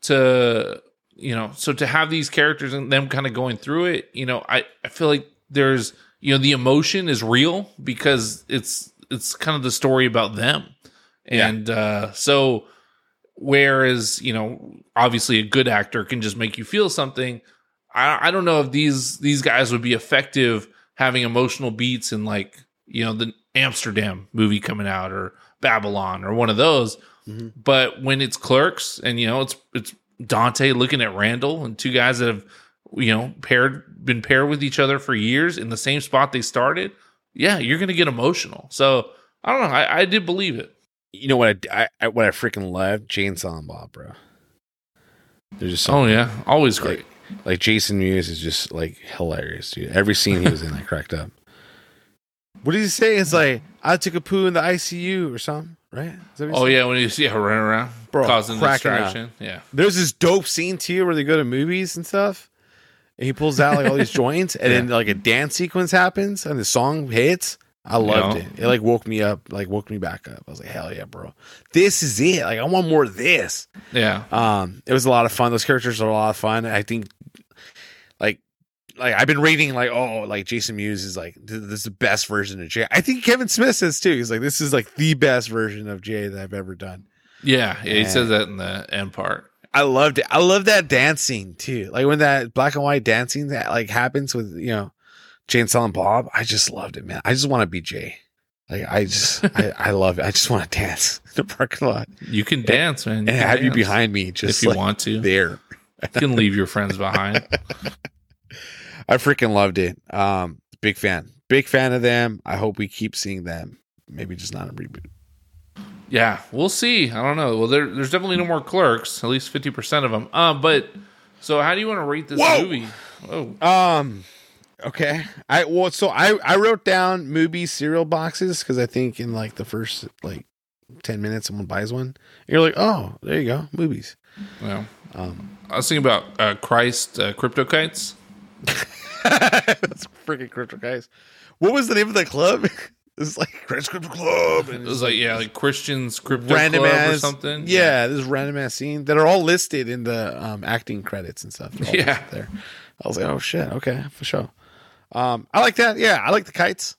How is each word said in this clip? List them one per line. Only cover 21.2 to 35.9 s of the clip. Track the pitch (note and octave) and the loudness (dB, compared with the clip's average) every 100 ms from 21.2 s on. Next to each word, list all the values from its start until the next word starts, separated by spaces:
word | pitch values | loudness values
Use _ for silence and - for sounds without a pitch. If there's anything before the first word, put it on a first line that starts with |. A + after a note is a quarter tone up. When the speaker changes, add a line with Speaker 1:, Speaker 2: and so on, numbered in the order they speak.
Speaker 1:
emotional | A#2+ A#2 B2+ - C3 | 0 2 0 0 -6
beats | A2 A#2+ B2 - | -4 -4 -2 -4
in, | A2 G#2+ | -6 -4
like, | G#2 G2 - _ _ _ | -4 -6 -14 _ _ _
you | - | -6
know, | A2+ | -4
the | A2 A#2 - _ C3 | -2 -6 -8 _ 0
Amsterdam | C3+ A#2 - G#2 G#2 F#2 G2 | 0 -2 -4 -2 -2 -6 -10
movie | A#2 G#2+ G#2 | 0 2 2
coming | - G#2+ G2+ | -2 -6 -4
out | F#2+ F#2 | -4 -6
or | F#2+ F#2 _ _ _ | -8 -10 _ _ _
Babylon | C3 A2+ G#2 G2+ F#2+ F#2 | 0 0 0 -4 -4 -4
or | F#2+ | -4
one | A2 A#2 | 0 2
of | G#2+ | 4
those. | D3+ D3 A2+ - - _ - | 4 4 2 -4 -18 _ -16
Speaker 2:
Mm-hmm. | A2 A2+ A2 | -14 -14 -6
Speaker 1:
But | A#2 C3+ B2+ - | 2 4 4 0
when | C3 C3+ | -2 0
it's | C3 - | -2 -4
Clerks | - C3 D#3+ F#3 - - | 2 4 4 0 -10 -6
and, | - A#2+ | -4 -2
you | A#2 | 0
know, | B2 | 0
it's, | C3+ - _ | -2 -6 _
it's | A#2 G#2+ - _ _ A#2 | -10 -10 -18 _ _ -2
Dante | A2 A#2+ A#2 C3+ | 2 2 4 2
looking | B2 B2+ C3+ | 2 2 0
at | A2+ F#2+ | -2 0
Randall | G#2 A#2+ C#3 D#3+ C#3 | 0 0 -2 -4 -8
and | A2 | -6
two | C3+ | -2
guys | B2 B2 B2 | 2 2 2
that | A#2+ | 0
have, | G#2+ - - _ _ _ - | -2 -8 -20 _ _ _ -2
you | A#2+ A2 | 0 2
know, | B2+ - | 0 -10
paired, | - B2+ C3 C3+ - - B2+ | 0 2 2 -2 -16 -12 -4
been | A#2+ | -2
paired | G#2+ C3 C#3+ | 2 2 4
with | D3 | 0
each | C#3 C3 | -2 0
other | C#3 C#3 | 2 0
for | C3+ A#2+ | 0 0
years | G#2+ B2+ E3+ E3 | 2 2 0 -2
in | A2+ | -8
the | A2+ | -6
same | - | -2